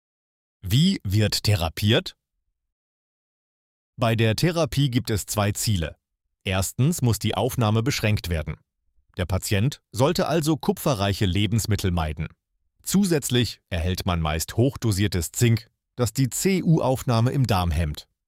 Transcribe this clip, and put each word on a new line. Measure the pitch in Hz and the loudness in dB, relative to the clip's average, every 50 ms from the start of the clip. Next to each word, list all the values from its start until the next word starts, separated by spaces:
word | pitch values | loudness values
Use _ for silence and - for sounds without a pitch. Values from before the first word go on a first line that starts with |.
| _ _ _ _ _ _ _ _ _ _ _ _ | _ _ _ _ _ _ _ _ _ _ _ _
Wie | - 92 104 139 170 190 190 - - | -6 0 2 4 4 4 2 0 -4
wird | 98 95 107 104 98 - - | 0 2 2 2 2 0 0
therapiert? | - 107 104 82 85 80 - - 101 104 117 156 190 - - _ _ _ _ _ _ _ _ _ _ _ _ _ _ _ _ _ _ _ _ _ _ _ _ _ _ _ _ _ _ _ _ _ _ _ _ | 0 0 2 2 0 -4 -4 0 2 2 2 2 0 -2 -16 _ _ _ _ _ _ _ _ _ _ _ _ _ _ _ _ _ _ _ _ _ _ _ _ _ _ _ _ _ _ _ _ _ _ _ _
Bei | - 117 113 117 | -2 0 0 2
der | 104 113 110 107 | 2 2 2 2
Therapie | - 151 175 160 170 160 117 - 139 143 131 | 2 0 0 2 0 -2 0 2 0 0 2
gibt | 117 127 123 - | 2 0 0 0
es | 110 95 - | -2 -2 -2
zwei | - - 107 101 104 101 | -4 -2 0 0 0 0
Ziele. | - - 117 101 85 78 71 - _ _ _ _ _ _ _ _ _ - | -2 -2 -2 0 0 -2 -4 -8 _ _ _ _ _ _ _ _ _ -6
Erstens | 101 92 95 95 - - - 123 160 180 - | -2 -2 -2 -2 -4 -2 0 0 0 0 0
muss | 131 120 107 | 0 0 0
die | - - 107 - | 0 -2 -2 -2
Aufnahme | 92 110 120 - - 110 107 107 113 | 0 -2 -2 0 0 0 2 2 2
beschränkt | 113 143 - - - 107 107 110 - 87 | 0 0 -2 -2 0 0 0 0 -2 -4
werden. | 87 78 76 80 - - _ _ _ _ _ _ _ _ _ _ - | -4 -4 -4 -8 -10 -14 _ _ _ _ _ _ _ _ _ _ -6
Der | - 90 | -6 -4
Patient | - 95 92 - - 107 98 110 147 - - _ _ | -2 -2 -4 -2 0 0 0 0 0 -2 -6 _ _
sollte | - 104 131 165 180 - 175 | -2 0 0 2 2 0 -2
also | 107 147 175 143 156 156 | 0 0 -2 0 0 -2
kupferreiche | 120 - 202 196 - - 160 127 95 98 101 98 - 107 | 0 0 -2 -2 0 0 -2 0 0 0 0 0 0 0
Lebensmittel | 92 87 101 107 92 120 110 - - 101 - - 95 | 0 0 0 0 0 0 -2 0 0 -2 0 0 0
meiden. | 87 85 80 76 76 - 78 - - _ _ _ _ _ _ _ _ _ - | 0 0 -2 -4 -4 -6 -8 -10 -10 _ _ _ _ _ _ _ _ _ -10
Zusätzlich | - - 190 208 175 170 143 - - 120 123 117 - - _ _ - | 0 2 2 2 4 2 0 0 2 2 2 2 0 -4 _ _ -8
erhält | 92 85 82 92 92 - - | -6 -2 -2 -2 -2 -2 -2
man | 95 87 85 | -2 -2 0
meist | 80 78 78 82 - - - | 0 -2 -2 -4 -4 -4 0
hochdosiertes | 113 123 139 - - - 113 98 90 104 101 - 90 82 - - | 0 0 0 0 -2 -2 -2 0 0 0 0 0 -2 -4 -4 -2
Zink, | - 120 117 117 110 - _ _ _ _ _ _ | 0 2 2 2 2 -2 _ _ _ _ _ _
das | - 123 110 - | -4 -4 -2 0
die | - 135 117 | 0 -2 -2
C-U-Aufnahme | - - - 190 190 180 - 170 156 - - 127 135 123 - 135 117 113 113 127 | -2 -2 0 2 0 2 2 2 2 4 4 0 0 -2 0 0 2 2 2 2
im | - 143 127 | 2 0 0
Darm | - 104 90 90 85 | 2 2 0 2 0
hemmt. | 73 82 85 76 71 - - _ _ _ _ | 0 0 -2 -2 -4 -8 -12 _ _ _ _